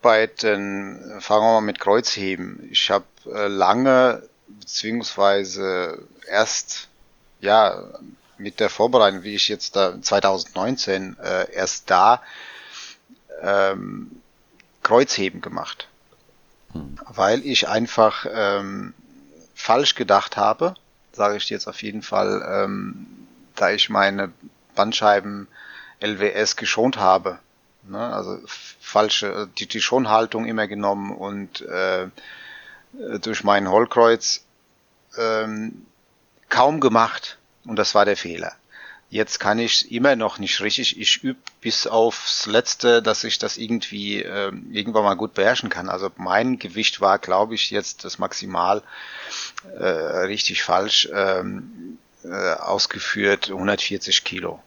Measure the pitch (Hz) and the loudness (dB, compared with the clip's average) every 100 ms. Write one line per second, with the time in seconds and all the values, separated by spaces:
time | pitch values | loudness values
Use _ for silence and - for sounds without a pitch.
0 | 120 110 110 - 113 101 101 98 98 - | 6 4 4 0 0 0 -2 -6 -8 -12
1 | 92 101 - 107 110 110 107 98 - 107 | -16 -14 2 4 6 4 2 -4 2 2
2 | 120 - 95 95 92 95 - - - 101 | 2 -4 -4 -4 -8 -14 -4 -2 2 0
3 | - _ - 107 101 98 92 110 135 131 | 0 _ -12 -4 -2 2 4 4 6 6
4 | 127 113 - _ _ 107 - - - 117 | 6 2 -8 _ _ -20 -10 -8 -4 -6
5 | 113 - 98 98 95 92 98 92 87 - | -6 2 4 4 0 -6 -4 -2 -4 -8
6 | - _ - 101 113 - - - - _ | -16 _ -4 0 2 0 -6 -12 -12 _
7 | _ _ _ _ 98 110 104 - - - | _ _ _ _ 4 6 6 0 -12 -18
8 | - - _ _ 101 - 104 - 113 123 | -20 -20 _ _ -12 -2 -2 2 4 6
9 | 104 95 98 104 - 104 - 98 95 92 | 6 4 -8 -2 -2 -2 -4 0 0 -2
10 | - 101 98 95 82 - 101 131 - 95 | 0 2 2 0 -4 -4 -4 -4 -2 -4
11 | 95 - 92 92 92 - 95 - - 90 | -4 -10 -4 -4 -4 -4 -4 -4 2 6
12 | 98 120 - - - - - - - - | 6 4 0 -20 -18 -20 -18 -18 -18 -20
13 | _ - _ 76 85 101 98 95 98 101 | _ -20 _ -8 0 2 2 0 -8 -12
14 | 95 - _ _ _ _ _ _ - 113 | -14 -20 _ _ _ _ _ _ 4 4
15 | 131 - 95 90 - 87 - - - _ | 4 0 -4 -6 -10 -10 -10 -12 -16 _
16 | _ _ _ _ _ _ _ 82 71 73 | _ _ _ _ _ _ _ -14 -12 -14
17 | - - 98 117 135 123 - 107 117 - | -14 0 2 2 2 0 0 0 0 4
18 | 110 - - 110 101 101 98 98 98 - | 4 4 -6 -2 0 0 -4 -8 -10 -14
19 | _ - _ - _ - - 117 143 - | _ -20 _ -20 _ -12 2 4 4 0
20 | 110 98 - - 104 113 170 190 _ _ | 4 4 4 0 0 2 -2 -4 _ _
21 | _ - 104 104 - 104 - 98 107 104 | _ 0 0 0 -4 -6 -8 -10 -10 -10
22 | - 101 98 101 - 98 98 98 - - | -4 0 0 0 -2 -2 -2 -4 -8 -12
23 | - - - _ _ - 92 101 - 104 | -18 -20 -20 _ _ -2 0 2 0 4
24 | 98 98 98 - - _ _ - 104 113 | 2 2 -6 -8 -20 _ _ 0 0 2
25 | 107 101 101 101 98 - - - - _ | 4 4 0 -12 -14 -20 -20 -20 -20 _
26 | 104 101 101 101 107 - 107 - 123 127 | -6 0 0 0 -2 -2 -4 0 0 2
27 | 95 95 92 87 _ _ _ _ 98 98 | 4 4 2 -8 _ _ _ _ -16 -10
28 | 120 107 95 95 - - - - - 104 | -6 -6 -6 -10 -12 -16 -16 -20 -2 2
29 | 107 - 104 98 98 - 101 113 - 127 | 2 2 -2 -6 -8 -10 -8 -4 0 0
30 | 120 110 113 113 113 113 104 104 101 101 | 4 4 2 -4 -4 -4 -4 -2 -2 -2
31 | 101 - 98 101 98 - - 90 92 92 | -6 -8 -10 -10 -10 -12 -8 -4 0 -2
32 | 92 - - - - - - - _ 269 | -4 -12 -20 -20 -20 -20 -20 -20 _ -16
33 | 233 101 113 104 101 101 98 98 120 - | -10 -8 -6 -4 2 2 4 4 4 6
34 | 117 117 - - _ _ _ _ _ _ | 6 6 0 -4 _ _ _ _ _ _
35 | _ - 113 110 110 107 110 - - _ | _ -4 -2 0 -2 -6 -8 -12 -20 _
36 | _ _ _ _ _ - 131 156 135 110 | _ _ _ _ _ 4 4 4 4 6
37 | 113 - - - _ _ - 107 104 107 | 4 0 -12 -18 _ _ -8 -2 2 4
38 | 101 98 87 85 85 - _ - - - | 4 2 -4 -8 -10 -12 _ -20 -20 -20
39 | _ 107 107 - 101 110 117 - - 117 | _ -4 -2 0 0 0 2 0 0 2
40 | 139 127 107 - 98 - 104 - 120 - | 2 4 0 -2 -4 -2 -2 -2 -2 0
41 | 104 - 131 131 - _ 117 113 - 113 | 0 0 -2 -8 -14 _ -4 -2 0 4
42 | 113 - - - - 110 - - 123 117 | 4 2 -4 -4 2 0 0 0 4 4
43 | 113 107 117 - 104 - 113 117 - 104 | 4 -2 -2 -4 -4 -6 -4 -4 -4 -8
44 | 101 101 92 98 98 98 - 104 104 110 | -6 -6 -6 -6 -6 -6 -10 -8 -2 2
45 | 104 92 110 - 98 123 110 87 92 92 | 2 0 -4 2 2 2 -2 -6 -6 -6
46 | 95 - 92 98 123 127 - 104 110 - | -6 -8 0 2 2 -2 -6 -4 -4 2
47 | 98 98 - 92 110 110 - 101 - - | 2 2 2 0 0 -2 -4 -4 -6 -12
48 | 90 - 95 - 98 90 90 104 - - | -14 -8 -6 -6 -6 -2 0 0 -4 -18
49 | - - - - - - 190 - 87 82 | -16 -16 -12 -10 -10 -14 -16 -4 -2 -2
50 | 80 90 92 107 - 92 - 87 104 - | -2 -2 -2 -2 -2 -2 0 0 2 0
51 | - 98 98 92 95 98 85 - 87 80 | 0 0 0 0 -4 -8 -12 -18 -18 -18
52 | _ _ 87 92 92 78 85 98 - - | _ _ -12 -4 -2 -2 -2 -2 -2 -4
53 | - 104 101 101 - 95 95 101 - 101 | -6 0 2 2 -2 -4 -2 0 -2 -6
54 | - 92 - 92 90 85 | -2 -2 -2 -8 -8 -10